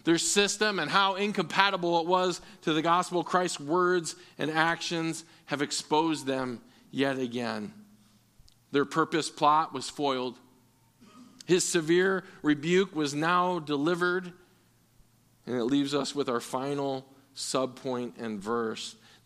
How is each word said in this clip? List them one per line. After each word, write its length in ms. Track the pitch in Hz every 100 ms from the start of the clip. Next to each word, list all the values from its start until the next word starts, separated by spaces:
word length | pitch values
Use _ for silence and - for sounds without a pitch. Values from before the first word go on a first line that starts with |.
| 165
their 120 | 165
system 640 | - 202 196 - 214 202
and 100 | 147
how 260 | 196 196 185
incompatible 840 | 208 196 160 185 196 190 175 170
it 80 | 165
was 340 | 185 185 170 - -
to 120 | 175
the 80 | 156
gospel, 420 | 165 175 175 175
Christ's 360 | 147 180 175 -
words 560 | 143 180 180 180 156 - - -
and 120 | 143
actions 760 | 156 165 165 - 170 165 156 - - -
have 140 | 139
exposed 640 | 147 - - 156 165 147 131
them 360 | 131 127 117 - _ _
yet 260 | 123 135 131
again. 560 | 123 120 117 110 104 - - _ _ _ _ _ - _ _
Their 140 | 139 139
purpose 440 | 160 156 165 -
plot 440 | - 147 151 156
was 160 | 135 -
foiled. 500 | - 143 127 127 120 - _ _ _ _ _ - - - - -
His 200 | 175 -
severe 580 | 175 156 175 190 190 - -
rebuke 540 | 151 147 160 180 190 156
was 180 | 147
now 460 | 147 160 180 180 175
delivered. 720 | 147 143 156 175 180 180 180 - _ _ _ _ _ _ _ _ _ _ -
And 120 | 123
it 80 | 117
leaves 280 | 143 139
us 220 | 143 135 143
with 140 | 131
our 100 | 117
final 640 | - 131 139 143 139 135 131 - _ -
subpoint 800 | - 135 131 117 135 123 120 -
and 220 | 113 104
verse, 560 | 101 117 113 - - - - -